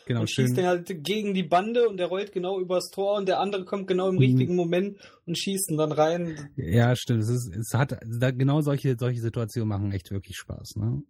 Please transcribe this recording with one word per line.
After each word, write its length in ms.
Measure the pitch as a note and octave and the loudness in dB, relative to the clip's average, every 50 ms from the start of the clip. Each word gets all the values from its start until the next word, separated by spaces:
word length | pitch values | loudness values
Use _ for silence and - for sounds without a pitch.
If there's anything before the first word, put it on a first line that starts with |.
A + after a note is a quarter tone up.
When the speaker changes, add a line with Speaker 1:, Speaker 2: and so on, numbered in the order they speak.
| - | -6
Speaker 1:
Genau, 140 | - B2 A#2 | -4 -2 0
Speaker 2:
und 60 | A2+ A2 | 0 0
schießt 200 | - - C3 B2+ | 2 2 2 2
Speaker 1:
schön. 60 | B2 F#3+ | 2 2
Speaker 2:
den 100 | F3+ F3+ | 2 2
halt 360 | F3+ F3 F3 - F#3+ D#3+ C#3+ | 2 0 0 -6 -10 -8 -4
gegen 300 | D3+ G#3 G#3+ G#3+ G3+ G3 | -2 -2 0 0 0 0
die 80 | F#3+ | -2
Bande 480 | F3 C#3+ E3+ F3+ G3 A3 A#3 B3 A#3 A3 | 0 2 2 2 2 2 2 2 2 2
und 80 | G3 F#3 | 2 -2
der 80 | F3+ | -2
rollt 260 | E3 F3+ F#3+ G#3+ G#3 | -2 -2 -4 -4 -4
genau 280 | - F#3 F3 F#3 G3 F#3+ | -6 -4 -4 -2 -2 -4
übers 320 | F#3 F3 F#3 F3+ - - | -2 0 0 0 -2 -2
Tor 260 | - F#3+ G3 G3 G#3 G#3 | -6 -4 -2 0 0 0
und 100 | G3 F#3 | 0 0
der 120 | F3 C#3 | 0 0
andere 260 | F#3 G3+ G3+ F#3+ F#3 | 0 0 -2 -4 -4
kommt 220 | - G3+ G3+ F#3+ F#3+ | -4 -6 -6 -2 0
genau 220 | F3+ F3+ F#3+ F#3+ | 0 0 2 2
im 40 | F#3 D#3 | 4 4
Speaker 1:
Mhm. 20 | |
Speaker 2:
richtigen 340 | C3 C3 B2+ C3 B2+ E3+ F3+ | 6 6 6 4 2 2 2
Moment 440 | F3+ F3 E3+ E3+ F3+ G3 G3+ G3+ - - - - _ _ | 0 2 2 2 0 0 -2 -6 -12 -18 -20 -20 _ _
und 140 | - E3+ - | -8 -6 -4
schießt 320 | - G3+ G3 F#3+ F#3+ - | -4 -4 -4 -4 -2 -2
ihn 60 | D#3 D3+ | 0 0
dann 140 | D#3 D3+ | 0 2
rein. 600 | D3+ D3 D3+ D#3+ E3+ F3 F3 E3 D#3 D3+ D3 D3 - | 4 2 2 2 2 0 -2 -4 -6 -10 -12 -10 -8
Speaker 1:
Ja, 400 | C3+ B2 E2 F2+ A#2 A#2 A#2+ B2+ | -8 -4 2 4 6 6 6 4
stimmt. 280 | - - - A#2+ A2+ G#2+ | 2 0 0 0 0 2
Es 60 | A2+ | 0
ist, 220 | A#2+ B2 A#2+ F#2+ | 0 -2 -2 -4
es 220 | E2 G#2+ A2+ - - | -6 -8 -6 -2 0
hat, 240 | A2+ A#2 - B2 - - | 0 0 0 -2 -8 -8
da, 240 | A2+ A#2 A#2 B2+ C3 | -8 -2 0 0 0
genau 320 | C3 B2 C3 C#3 C#3+ D#3 | 2 2 2 2 4 2
solche, 340 | D3 D3 C#3+ C3+ - C3+ B2+ | 2 2 0 0 0 0 0
solche 260 | A2+ B2 B2 B2 A#2 | 0 0 -2 -2 -2
Situationen 480 | A2+ A2+ - B2 A#2 G#2 - A#2+ A2 G#2+ | -4 -4 -2 -2 -4 -2 -2 -2 -2 0
machen 220 | G#2 G2 G#2 G2+ | 0 0 -2 -2
echt 200 | G2 F#2+ - - | -2 -4 -6 -6
wirklich 240 | G2+ G2 - - F#2+ - | -8 -8 -8 -8 -14 -14
Spaß, 380 | - - F#2 - G2 - - | -12 -12 -12 -12 -12 -12 -6
ne? 260 | G#2 G#2 A2+ C3 C#3 C#3+ | -4 -4 -2 -2 -4 -6